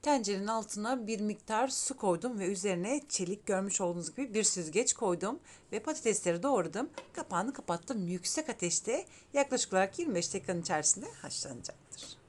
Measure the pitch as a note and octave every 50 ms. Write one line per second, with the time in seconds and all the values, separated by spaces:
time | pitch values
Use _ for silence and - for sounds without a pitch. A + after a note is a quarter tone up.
0 | - D4+ D4 C4+ A3 G3 G3+ F#3+ G3 G#3 A3+ A3+ G#3+ A3 - G#3 G#3 A3+ C4 B3+
1 | A3+ G#3 A3+ G3 G#3 G#3+ G#3 - - - A3 G#3+ B3 C4+ B3+ - - - C4 -
2 | - G3 F3 E3 E3+ B3+ B3+ G#3 F#3+ F3 G3+ F#3 F#3 G#3 F#3 F3 F3 G#3+ C4+ D4
3 | C4+ - - - F#3 E3+ G3 G#3 - - G3+ F#3 F#3+ G3 F3+ - G3 F3 F3 F3
4 | E3+ D3+ - - C#4 B3 G3+ A3 G#3 - - F#3 E3+ D#3 D3+ G3 B3+ B3+ - -
5 | A#3+ G3 F3 E3+ F3 G3+ B3+ F4 - - - - - - - A3 - D#4+ D#4 D#4
6 | - A3+ G3+ - - F3+ E3+ F3 F3+ C#4 C#4 G#3+ F3 E3 D3+ G3 B3+ - - -
7 | - - - - D#4 - F#3+ E3+ F#3 B3 C4+ - - - F3 E3+ E3 - C#4 A3
8 | F#3 E3+ F3+ F3+ - - - - D#4 D#4 A#3 - - F3 E3+ - - - A#3 D#4+
9 | F#4+ - - - - - - C#4 C#4 C4+ C4 B3+ - - G3 F#3 F#3+ F#3+ - -
10 | F4 D#4+ G#3+ F3 E3+ - - G3 - - F#3 F3 E3+ - F3+ D3+ D3 - - -
11 | A#3+ A4 A#4 - - C#3+ - - - C#3 C3 A#2+ - - - - - - - -
12 | - - - - -